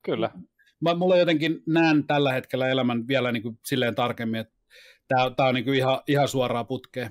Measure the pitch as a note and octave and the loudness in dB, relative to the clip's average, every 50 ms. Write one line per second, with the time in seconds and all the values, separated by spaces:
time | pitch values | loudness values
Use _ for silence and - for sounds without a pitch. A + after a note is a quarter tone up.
0 | - F#3+ D3 A2 A2+ - - F#3 - - _ _ _ _ _ - D#3+ E3+ F3 F3 | -8 -6 -4 -2 -2 -4 -4 -8 -20 -20 _ _ _ _ _ -4 -2 0 0 2
1 | F3+ F#3 F#3 F3 F3 E3+ E3 D3 D#3+ D#3 E3 - - E3+ D#3+ E3 E3 D#3+ D#3 D3+ | 2 4 4 4 4 4 2 2 0 -2 -2 -4 -4 -2 0 2 4 4 4 2
2 | C3 - D3 D3 C#3+ C3+ B2+ C3 A#2+ - - B2+ C3 C3 C3 C3 B2 A#2+ A#2+ A#2 | 2 2 2 2 2 2 0 -2 -4 -4 -4 -2 0 0 0 0 0 0 0 -2
3 | A2+ B2 C3+ C3 B2 B2 A#2+ A#2 G2+ A#2 A2+ - - - C#3 B2 B2 A#2 A2 - | -2 0 0 0 0 0 -2 -4 -6 -8 -10 -12 -8 -4 -2 0 0 0 0 0
4 | B2 A#2+ A#2 - A#2 A2+ A2+ A2 A2 - _ _ _ _ - - - - - _ | -2 -2 -2 -4 -4 -4 -4 -6 -6 -8 _ _ _ _ -20 -20 -20 -20 -20 _
5 | _ - C3+ B2+ B2+ B2+ B2 - C#3 C3 B2+ B2+ A2+ C3 C3+ C3 B2+ C3 C3 B2+ | _ -2 0 2 2 0 0 2 2 2 2 0 0 0 0 0 2 0 0 -2
6 | - - C#3+ C#3+ C#3 B2 - C3+ B2 A#2+ A#2+ A#2+ A#2 - C3 B2+ - - - B2+ | 0 0 0 2 2 0 0 0 -2 0 -2 -4 -4 -6 -8 -10 -10 -10 -12 -10
7 | A#2+ G#2+ | -10 -10